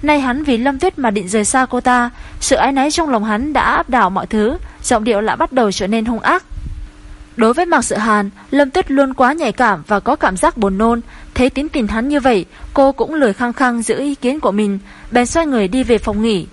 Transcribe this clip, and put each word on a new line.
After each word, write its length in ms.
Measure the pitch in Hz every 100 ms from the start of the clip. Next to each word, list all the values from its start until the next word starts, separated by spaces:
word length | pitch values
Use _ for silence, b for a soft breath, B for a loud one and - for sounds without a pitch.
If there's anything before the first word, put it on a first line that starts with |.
Nay 180 | 285 294
hắn 240 | 262 254
vì 140 | 294 233
Lâm 200 | 262 269
Tuyết 200 | 359 -
mà 120 | 247
định 180 | 202 185
rời 160 | 220
xa 220 | 202 262 254
cô 100 | 247
ta, 300 | 247 247 240 B B B
sự 160 | - 277
áy 160 | 240
náy 180 | 277 277
trong 180 | 302 320
lòng 160 | 240
hắn 280 | 214 208 285
đã 100 | 269
áp 280 | - 233 -
đảo 200 | 247 185
mọi 160 | 190 -
thứ, 320 | 220 214 320 B B
giọng 220 | - 233
điệu 160 | 214 202
lại 160 | 214 -
bắt 160 | 330
đầu 200 | 262 214
trở 140 | 190 196
nên 180 | 226
hung 160 | 226 226
ác. 240 | - 349 - - - - - - - - - -
Đối 180 | 220
với 120 | 247 349
Mạc 160 | 320
Sợ 160 | 240 208
Hàn, 320 | 220 208 202 B B
Lâm 200 | 269 277
Tuyết 200 | 269 -
luôn 240 | 277 269
quá 180 | 262 247
nhạy 200 | 311 262
cảm 300 | 202 240 185 151
và 140 | 208
có 160 | 202 294
cảm 200 | 269 185
giác 200 | - -
buồn 220 | 196 190
nôn, 220 | 226 233 233 B B
thấy 160 | - 254
tính 180 | 262 302
tình 180 | 302 208
hắn 220 | 220 254
như 120 | 294
vậy, 240 | 254 214 165 B B
cô 180 | - 269
cũng 220 | 269 233
lười 180 | 311 254
khăng 200 | 196 240
khăng 300 | 233 254 233
giữ 160 | 220 -
ý 160 | 285
kiến 260 | 277 247 302
của 120 | 247
mình, 260 | 202 208 196 B B B
bèn 160 | 240 240
xoay 200 | 330 320
người 220 | 254 190
đi 140 | 254
về 140 | 233 226
phòng 240 | - 208
nghỉ. 240 | 226 202 160